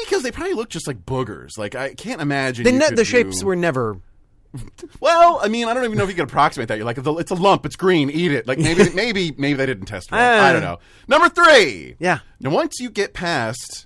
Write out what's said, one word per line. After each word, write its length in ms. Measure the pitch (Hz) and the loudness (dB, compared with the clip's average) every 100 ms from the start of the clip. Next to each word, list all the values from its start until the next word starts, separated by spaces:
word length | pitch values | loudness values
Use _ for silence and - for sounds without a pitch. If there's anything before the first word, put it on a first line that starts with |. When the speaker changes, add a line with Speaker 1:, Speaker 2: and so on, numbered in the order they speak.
| 453 | -2
Speaker 1:
'cause 120 | 381 | -2
they 80 | 247 | -4
probably 220 | - 349 | -6 -6
look 140 | 320 226 | -6 -6
just 180 | 165 151 | -10 -10
like 200 | 113 85 | -10 -8
boogers. 520 | 131 123 82 64 - | -6 -6 -10 -14 -10
Like, 160 | 104 123 | -10 -8
I 180 | 135 | -10
can't 260 | - 202 254 | -10 -10 -6
imagine 460 | 143 139 135 120 165 | -4 -2 -2 0 2
Speaker 2:
They 80 | |
Speaker 1:
you 60 | 254 | 4
Speaker 2:
ne-, 80 | 302 | 2
Speaker 1:
could 80 | 233 | 2
Speaker 2:
the 80 | 220 | 2
shapes 340 | 247 196 185 | 2 2 -2
Speaker 1:
do 60 | 190 | -2
Speaker 2:
were 100 | 180 | 0
never 460 | 170 131 113 95 - _ _ _ _ 131 117 - 349 - | 0 0 -2 -6 -14 _ _ _ _ -16 -16 -18 -20 -4
Speaker 1:
Well, 400 | 269 339 339 330 | 2 6 6 6
I 40 | 208 | -2
mean, 200 | 233 233 | -2 -2
I 80 | 240 | -2
don't 100 | 240 | -2
even 100 | 214 | -2
know 40 | |
if 60 | 196 | -2
you 60 | 175 | -2
could 80 | 135 | -4
approximate 420 | 143 151 147 123 | 2 0 0 -6
that. 80 | 110 | -4
You're 80 | 113 | -4
like, 120 | 120 | -4
"It's 100 | 139 | -4
a, 100 | 165 | -4
it's 120 | 165 | -4
a 60 | 180 | 0
lump, 320 | 196 175 143 | 2 2 0
it's 80 | - | -2
green, 340 | 185 175 139 | 2 2 2
eat 220 | 151 175 | 0 0
it." 160 | 139 117 | -2 -2
Like, 100 | 135 | 0
maybe, 320 | 160 165 180 | 0 2 2
Speaker 2:
<laughs> 60 | 175 | 2
Speaker 1:
maybe, 360 | 240 202 170 139 | -2 -2 -4 -4
maybe 160 | 139 | -2
they 140 | 139 135 | 0 -2
didn't 180 | 107 95 | -4 -8
test 240 | 98 - | -12 -6
for 60 | 208 | 0
it. 40 | |
Speaker 2:
Uh, 200 | 247 226 | 4 6
Speaker 1:
I 100 | 190 | 4
don't 120 | 123 | 2
know. 160 | 95 85 _ _ - | -2 -8 _ _ 0
Number 220 | 294 339 | 4 4
three. 680 | - 339 277 170 92 64 - | 6 6 8 6 0 -12 -6
Speaker 2:
yeah. 200 | 175 156 - _ | -2 -2 -6 _
Speaker 1:
Now, 100 | 135 | -2
once 300 | 185 320 - | -2 -2 -6
you 100 | - | -10
get 240 | - 196 | -4 -6
past, 720 | - 175 156 113 117 - - | -4 -4 -2 -4 -6 -12 -16